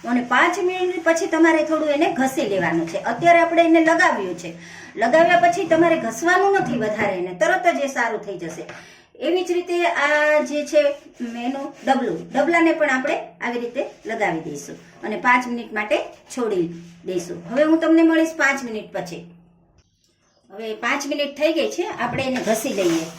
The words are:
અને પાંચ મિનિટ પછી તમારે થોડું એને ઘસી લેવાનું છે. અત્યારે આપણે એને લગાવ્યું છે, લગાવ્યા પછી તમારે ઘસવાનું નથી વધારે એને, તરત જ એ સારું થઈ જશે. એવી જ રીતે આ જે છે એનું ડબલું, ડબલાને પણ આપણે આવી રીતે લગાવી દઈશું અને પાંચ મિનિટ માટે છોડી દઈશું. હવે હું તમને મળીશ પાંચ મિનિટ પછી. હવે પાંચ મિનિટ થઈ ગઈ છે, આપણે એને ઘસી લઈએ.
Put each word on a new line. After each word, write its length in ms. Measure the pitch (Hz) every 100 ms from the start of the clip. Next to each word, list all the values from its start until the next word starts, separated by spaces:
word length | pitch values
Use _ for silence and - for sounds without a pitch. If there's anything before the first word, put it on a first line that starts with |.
અને 160 | 233 247
પાંચ 360 | 240 262 339 370
મિનિટ 460 | 359 370 359 359
પછી 220 | 330 330 392
તમારે 380 | 320 330 320
થોડું 240 | 302 311 302
એને 240 | 285 339
ઘસી 300 | 247 262 330
લેવાનું 460 | 226 190 165 165 165
છે. 100 | 196
અત્યારે 420 | 202 233 339 339
આપણે 220 | 339 339
એને 180 | 330 330
લગાવ્યું 580 | 320 339 359 233 185 175
છે, 160 | 165 - - - - 185
લગાવ્યા 440 | 233 320 339 349
પછી 240 | 349 349
તમારે 320 | 330 330 339 330
ઘસવાનું 560 | 226 - 330 370 392
નથી 260 | 392 240 240
વધારે 380 | 214 208 202 185
એને, 180 | 185
તરત 420 | 175 330 370 359 269
જ 40 |
એ 60 | 277
સારું 340 | 262 233 214
થઈ 180 | 202 180
જશે. 240 | 165 - 156 - - - _ -
એવી 260 | 294 359
જ 80 | 359
રીતે 340 | 349 349 349 339
આ 540 | 277 285 302 302 302
જે 260 | - 294 294
છે 120 | 302 285 285 - - 233 233
એનું 300 | 247 277 277 - -
ડબલું, 460 | 254 226 170 -
ડબલાને 400 | 254 294 339 330
પણ 180 | 320 294
આપણે 240 | 254 277 339 - -
આવી 200 | 240 240
રીતે 240 | 240 262 - - 214
લગાવી 340 | 220 190 160
દઈશું 360 | 156 143 - - - -
અને 140 | 208 208
પાંચ 300 | 247 247 247
મિનિટ 260 | 240 208
માટે 260 | 214 208 285 - - - -
છોડી 320 | 226 190 170 170 - -
દઈશું. 380 | 185 180 170 170 175
હવે 120 | 254
હું 160 | 311 320
તમને 240 | 320 330
મળીશ 280 | 330 320 320 -
પાંચ 260 | 277 -
મિનિટ 280 | 240 214 175
પછી. 380 | 185 - 170 - - _ _ _ _ _ _ _ _ _ _ _
હવે 240 | 196 220
પાંચ 320 | 214 240 285 285
મિનિટ 300 | 294 285 277
થઈ 160 | 311
ગઈ 180 | 320 214
છે, 180 | - 392
આપણે 340 | - 240 -
એને 180 | 262 247
ઘસી 280 | 180 220 269
લઈએ. 360 | 196 175 165 165